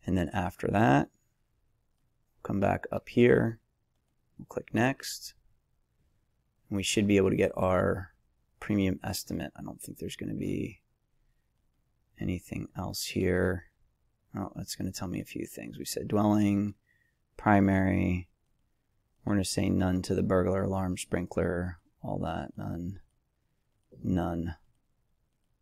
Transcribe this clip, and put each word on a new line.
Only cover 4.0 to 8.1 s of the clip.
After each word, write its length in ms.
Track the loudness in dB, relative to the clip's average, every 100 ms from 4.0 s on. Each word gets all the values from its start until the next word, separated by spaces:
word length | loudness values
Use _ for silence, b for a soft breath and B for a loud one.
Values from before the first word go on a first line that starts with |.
| _ _ _ -20
we'll 80 | -14
click 260 | -14 -4
next. 640 | 0 0 0 -10 -12 -16 _ _ _ _ _ _ _ _ _ _ _ _ _ _
And 80 | -2
we 60 |
should 240 | 0 2 6
be 100 | 6
able 140 | 6
to 40 | 4
get 160 | 2 2
our 560 | 2 2 2 -2 -6